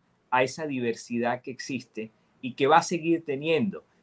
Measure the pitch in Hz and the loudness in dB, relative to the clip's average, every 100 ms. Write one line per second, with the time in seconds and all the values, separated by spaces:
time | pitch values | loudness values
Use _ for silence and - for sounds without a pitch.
0 | _ _ - 127 131 - 156 131 120 113 | _ _ 0 2 2 0 -4 -2 -2 -2
1 | - 120 117 123 - 120 - 127 - - | -4 -2 -2 -2 -8 -12 -8 -8 -8 -12
2 | 110 _ _ _ 127 120 135 160 175 170 | -12 _ _ _ -8 0 6 6 4 -2
3 | 160 165 156 135 156 160 107 82 _ _ | 0 0 -2 -4 0 2 0 -4 _ _